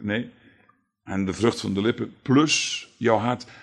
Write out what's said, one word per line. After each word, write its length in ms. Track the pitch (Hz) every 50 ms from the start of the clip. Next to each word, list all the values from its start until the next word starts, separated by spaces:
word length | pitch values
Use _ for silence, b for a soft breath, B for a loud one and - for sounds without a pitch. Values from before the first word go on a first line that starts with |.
Nee. 300 | - 104 104 117 123 - - b b b b b b b b b _ _ _ _ _
Aan 220 | - 95 95 98
de 80 | 95 90
vrucht 280 | - 104 117 110 -
van 120 | - 104 98
de 80 | 95
lippen 340 | 101 110 117 - 107 - - _
plus 640 | _ - 127 135 156 151 - - - - - - - - _ _
jouw 200 | 117 117 113 107
hart 280 | 104 120 123 120 - B B B